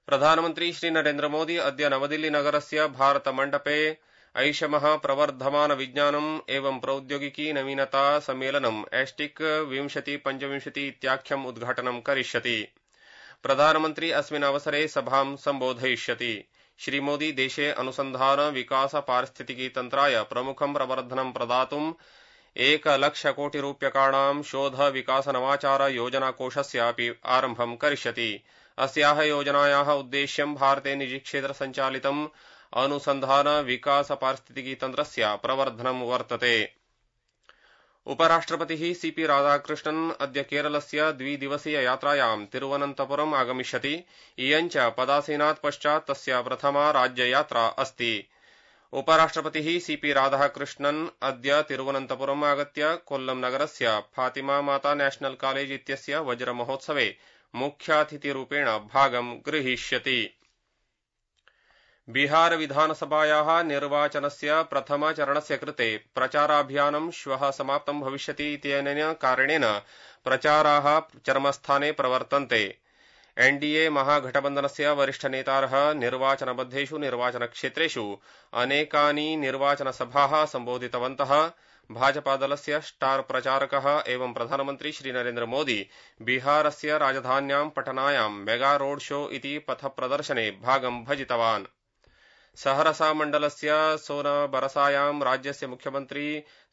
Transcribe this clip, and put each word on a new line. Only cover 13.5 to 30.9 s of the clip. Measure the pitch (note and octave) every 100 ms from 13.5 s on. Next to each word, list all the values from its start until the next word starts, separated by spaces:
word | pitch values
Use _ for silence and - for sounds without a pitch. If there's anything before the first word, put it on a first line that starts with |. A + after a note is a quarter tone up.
| C3+ D3+ D#3 D#3 D3+ E3
अस्मिन् | D3+ D3 D3+
अवसरे | C#3+ C#3 D3+ C#3+ D#3
सभां | D3 B2+ C3+ C3+ C#3
सम्बोधयिष्यति। | D3 C#3 B2+ B2 C3 A#2+ - A#2 A#2+ G#2+ - _ _ _
श्री | - C#3
मोदी | C#3+ D3 D#3
देशे | C3+ C3 - D3
अनुसन्धान | - C3 B2+ C3+ B2+ C3+ C#3+
विकास | D3 C3+ A#2+ C3+ C3+
पारिस्थितिकी | D3+ C#3 B2+ B2+ - B2+ B2+ C3
तन्त्राय | C3 B2 C3+ C#3+ A#2
प्रमुखं | G#2 A#2+ C3 C3+ C#3+
प्रवर्धनं | C#3+ B2+ C3 B2 C3 B2+
प्रदातुम् | B2 A#2+ B2+ C3 C#3+ D#3 E3 - - - _ _ -
एकलक्षकोटिरूप्यकाणां | C3 D3+ D#3 C#3 D3 - D3 C3+ C#3+ C#3+ C#3 C3+ C3+ C3+ C3+ C3+ C#3 D3
शोध | C#3+ C3+ C#3 C3
विकास | C#3+ C3 B2+ C3 C#3
नवाचार | B2+ C3 C#3 C#3+ C#3 C#3
योजना | B2 B2 C3+ C3
कोषस्यापि | B2+ B2+ C#3+ C#3 B2 A#2 A#2 A#2+ A#2 -
आरम्भं | B2+ B2+ A#2 A#2+ A#2
करिष्यति। | D3 C#3+ A#2+ A#2+ A2+ G2+ _ _ _ -
अस्याः | C3+ D3+ D3 D3+
योजनायाः | D3+ D3 C#3+ C#3+ C#3+ C#3+ C#3+
उद्देश्यं | C#3+ B2+ C#3 C#3 - D3
भारते | C#3+ C3+ C#3 C#3